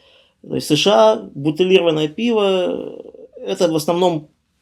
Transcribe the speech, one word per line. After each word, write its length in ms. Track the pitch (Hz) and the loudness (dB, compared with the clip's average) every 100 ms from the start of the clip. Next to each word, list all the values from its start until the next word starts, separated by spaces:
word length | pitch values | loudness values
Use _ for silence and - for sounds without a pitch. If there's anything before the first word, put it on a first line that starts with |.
| _ _ _ _ - | _ _ _ _ -10
То 80 | 131 | -8
есть 140 | - | -4
в 60 | 151 | -2
С 20 | |
Ш 140 | 196 | 2
А 380 | 214 220 220 190 | 4 4 2 -4
бутылированное 720 | 143 143 151 185 185 170 156 156 | -8 -4 0 2 2 2 0 -2
пиво, 920 | 151 233 220 196 190 180 175 - - - - - - | -2 0 2 2 0 -2 -4 -8 -14 -18 -20 -20 -14
э, 120 | 220 | -8
это 200 | 190 175 | 0 0
в 60 | 160 | 0
основном 540 | 151 175 180 160 147 _ _ _ | -2 0 0 0 -6 _ _ _